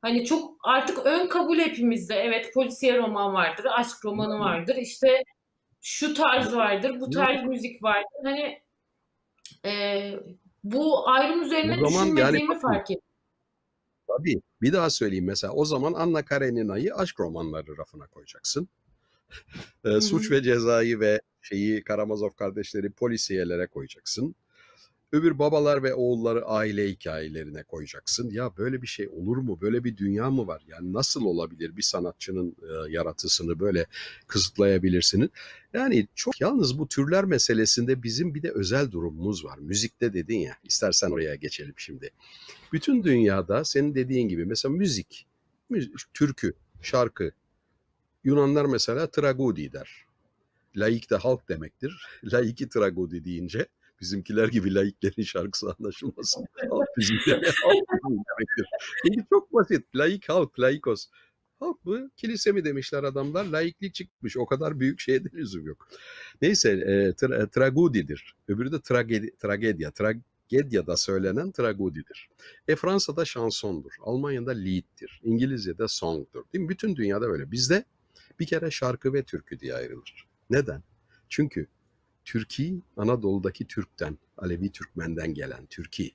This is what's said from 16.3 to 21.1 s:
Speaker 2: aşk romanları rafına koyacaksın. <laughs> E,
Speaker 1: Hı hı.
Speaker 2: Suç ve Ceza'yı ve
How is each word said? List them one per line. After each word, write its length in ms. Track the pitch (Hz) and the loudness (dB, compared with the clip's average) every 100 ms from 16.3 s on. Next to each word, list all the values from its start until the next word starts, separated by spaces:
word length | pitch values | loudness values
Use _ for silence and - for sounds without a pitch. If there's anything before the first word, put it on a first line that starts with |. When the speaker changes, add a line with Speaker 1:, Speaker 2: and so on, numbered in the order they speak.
| 143 135 120 107 98 170 | 0 2 0 0 0 -2
Speaker 2:
aşk 260 | - 185 - | -2 -4 -2
romanları 580 | 87 82 82 78 76 76 | -4 -4 -6 -8 -10 -14
rafına 280 | 78 76 71 | -14 -16 -20
koyacaksın. 640 | - - - - 143 185 | -20 -20 -10 -6 -4 -6
<laughs> 60 | _ _ _ _ _ _ - _ - - _ | _ _ _ _ _ _ -20 _ -18 -18 _
E, 40 | 110 | 2
Speaker 1:
Hı 60 | 107 | 2
hı. 40 | |
Speaker 2:
Suç 300 | 107 107 - | 2 0 2
ve 120 | 139 | 2
Ceza'yı 580 | 123 120 117 117 117 113 | 4 2 4 4 4 2
ve 200 | 107 | 4